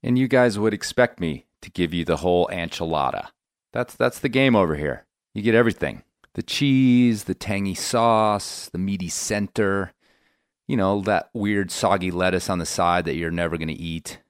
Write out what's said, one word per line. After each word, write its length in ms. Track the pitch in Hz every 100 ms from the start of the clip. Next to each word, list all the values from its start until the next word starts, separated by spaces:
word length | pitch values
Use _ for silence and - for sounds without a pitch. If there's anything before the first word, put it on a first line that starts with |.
And 160 | 120 123
you 80 | 131
guys 320 | 127 123 104
would 140 | 110
expect 480 | 101 - - 120 -
me 240 | 85 69 _ _
to 100 | -
give 220 | - 87
you 100 | 85
the 140 | 80 80
whole 320 | 87 87 87
enchilada. 760 | 95 85 - 82 78 67 - - _ _ _ _
That's, 240 | - 123 -
that's 240 | 123 -
the 100 | 139
game 260 | 123 135 113
over 200 | 90 73
here. 300 | 73 64 _ _ _
You 80 | 110
get 140 | 107 113
everything. 480 | 117 - 73 - _ _ _
The 100 | -
cheese, 800 | - - 143 131 131 123 123 107
the 120 | - 92
tangy 400 | - 98 98 92
sauce, 960 | - 120 117 110 107 104 - - -
the 80 | 87
meaty 320 | 95 98 87
center, 840 | - - 104 101 - 101 98 95 _ _ _ _ _ _ _ -
you 100 | 131
know, 240 | 95 101
that 280 | 98 98 -
weird 360 | 117 101 101 95
soggy 420 | - 101 95 90
lettuce 380 | 87 92 90 -
on 100 | 90
the 60 | 82
side 380 | - 87 87
that 120 | 85 76
you're 140 | 82
never 280 | 85 85 82
gonna 180 | 80 78
eat. 440 | 82 82 - - _